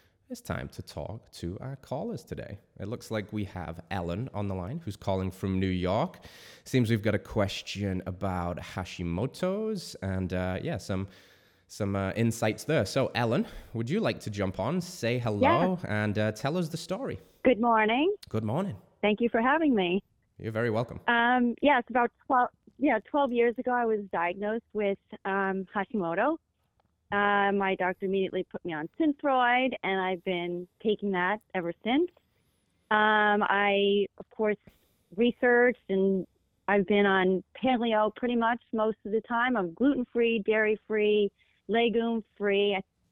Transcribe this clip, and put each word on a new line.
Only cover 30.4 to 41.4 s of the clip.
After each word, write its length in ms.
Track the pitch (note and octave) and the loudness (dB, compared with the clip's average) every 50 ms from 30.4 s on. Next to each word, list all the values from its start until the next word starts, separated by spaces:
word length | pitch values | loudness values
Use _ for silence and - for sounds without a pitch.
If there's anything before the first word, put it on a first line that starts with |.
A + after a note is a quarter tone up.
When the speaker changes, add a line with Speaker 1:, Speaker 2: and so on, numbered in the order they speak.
| F3 F3 F3 F3 F3+ - _ - | -2 -4 -4 -6 -8 -10 _ -6
Speaker 2:
taking 300 | - A3 G#3 - - G3+ | -2 -2 -2 0 -2 -2
that 280 | F#3+ F3+ F3 F#3 G#3 A3 - _ - | 0 0 0 0 -2 -4 -6 _ -6
ever 180 | F#3 E3+ E3+ E3+ _ - | -4 -4 -4 -6 _ -2
since. 260 | G#3+ B3 D4 F4+ F4 _ _ _ _ _ _ _ _ _ _ _ _ _ _ _ - | 0 0 2 0 0 _ _ _ _ _ _ _ _ _ _ _ _ _ _ _ 2
Um, 520 | G#3+ G#3+ G#3+ G#3+ G#3+ G#3+ G#3 G#3 G#3 G#3 | 4 4 6 6 6 6 4 4 4 4
I, 640 | G3+ - - G3+ G3+ G3+ G3+ G3+ G3+ G3 G3+ G3+ G3 - _ - | 4 2 2 2 4 4 4 4 4 4 4 2 0 -2 _ -12
of 100 | - - | -20 -12
course, 260 | - - A3 G#3+ G#3 - _ - - _ _ _ _ _ _ _ F3 | -6 -2 -2 -2 -2 -4 _ -16 -20 _ _ _ _ _ _ _ -2
researched, 680 | F#3 A#3+ A#3+ A#3+ _ C4 B3 A#3+ A#3+ B3 B3 A#3 - _ - | 2 2 2 2 _ 4 4 6 6 6 4 2 0 _ -2
and 380 | G3 F#3+ F#3+ G3 F#3+ F#3 E3 - _ _ _ _ _ _ _ - | 2 2 4 4 2 0 -2 -6 _ _ _ _ _ _ _ 2
I've 180 | G3+ G#3 F#3 | 2 2 4
been 200 | - G#3 G3+ G3+ | 4 4 4 4
on 380 | G3+ F#3+ F#3+ F#3 F#3 F#3+ F#3 - _ - - | 4 4 4 4 2 2 0 -2 _ -8 -4
paleo 520 | - C4 B3+ A3 A#3+ A#3 A3 G#3+ G#3+ G#3+ - | 0 0 0 2 2 2 2 2 2 0 -2
pretty 180 | - B3+ A#3+ B3 | -4 -4 -2 0
much 240 | A#3 A#3 A3+ B3 A#3+ _ _ | 0 0 0 0 -2 _ _
most 260 | - A3 G#3+ A3 A3 - - | -4 -2 0 -2 -2 -4 -6
of 60 | G#3 | -4
the 80 | G3+ A3 | -4 -4
time. 340 | - - A#3+ A#3 A#3+ B3+ B3+ | -2 -2 -2 0 0 0 0
I'm 160 | G#3+ F3+ E3+ E3 | 0 -2 -2 -2
gluten-free, 680 | - A#3+ C#4+ C#4 C4 B3 - - A#3 A#3 A#3 A3+ A3+ | 0 2 2 2 0 -2 -2 0 0 2 2 2 0
dairy-free, 880 | G3 - G#3+ A3 A3 G#3+ G#3+ G3+ _ - G#3+ G#3+ G#3+ G#3 G#3+ G#3 G3+ G3 - _ | 0 0 2 2 2 2 0 -2 _ -4 0 2 2 4 4 4 2 0 -2 _